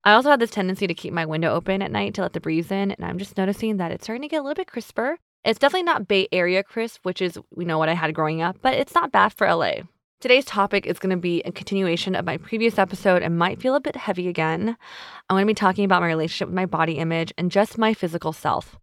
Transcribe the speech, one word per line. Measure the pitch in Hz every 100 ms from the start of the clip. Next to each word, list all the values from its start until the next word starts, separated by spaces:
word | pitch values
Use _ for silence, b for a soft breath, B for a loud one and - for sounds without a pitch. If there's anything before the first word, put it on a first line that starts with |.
| 202
I |
also | 214 269
have | 285
this | 233
tendency | - 185 190 190
to |
keep | 165 -
my | 170
window | 160 156 165
open | 135 180 190
at | 196
night | 208 202
to | 202
let | 175
the | -
breeze | 160 160 165
in, | 196 196
and | - 170
I'm | 175
just | 196 -
noticing | 190 202 226 202
that | 170
it's | 175
starting | - 233
to | 294
get | 320
a |
little | 277
bit | 339 370
crisper. | 240 - - 247 339 _ _
It's | - 226
definitely | 277 370
not | 349 320 196
Bay | 196 -
Area | 185 180 185
crisp, | 196 226 226 - 185
which | 185
is, | 185 - - -
you |
know, | 170 160
what | 160
I |
had | 170 160
growing | 160 156 160
up, | 170 190
but | 262
it's | 262 277
not | 349 339
bad | 202 196
for | - 202
L | 170
A. | 107 - 175 _ _ _
Today's | 247 254
topic | 269 214 196 202 -
is | 175
gonna | 190 185
be | 175 170
a | -
continuation | - - 196 185 170 196
of | 180 180
my | 165
previous | - 226 226 208
episode | 190 196 202 180
and | - 170
might | 175 220
feel | 254 277
a |
bit | 277 254
heavy | - 185 180
again. | 175 160 165 214 233 B B B B -
I'm | 190
gonna | 202
be |
talking | 214 202 190 196
about | 180
my | 170
relationship | 160 160 - -
with |
my | 180 185
body | 160 160 165
image | 165 165 165 -
and | 180
just | 196 214 -
my | 220
physical | 220 175 160 160
self. | 156 156 98 - -